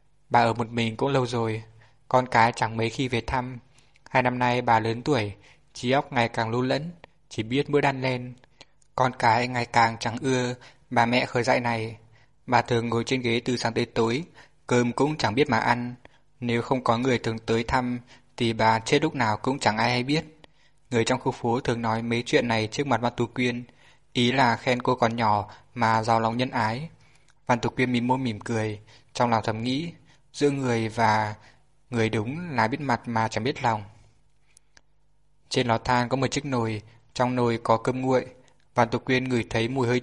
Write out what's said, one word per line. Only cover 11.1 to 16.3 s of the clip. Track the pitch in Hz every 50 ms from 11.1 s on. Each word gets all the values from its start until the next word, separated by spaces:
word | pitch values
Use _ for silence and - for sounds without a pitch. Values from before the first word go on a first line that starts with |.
| 120 127 127
khờ | - - 123 117
dại | 127 131 127
này. | 120 120 117 113 110 113 113 - - - _ _ _ _ _ _ _
Bà | - 123 117
thường | - - 120 117 117 117
ngồi | 113 117 113
trên | - 135 131
ghế | 123 120 117 117 -
từ | 127 123 117
sáng | - 117 113
tới | 123 120
tối, | - - 117 113 113 120 143 180 - _ - - _ _ _ _ -
cơm | 127 123 120 120
cũng | 117 - 135 151 151 151
chẳng | - 110 104
biết | 131 147 143
mà | 117 113
ăn. | 110 117 120 120 120 123 123 - _ - _ _ _ _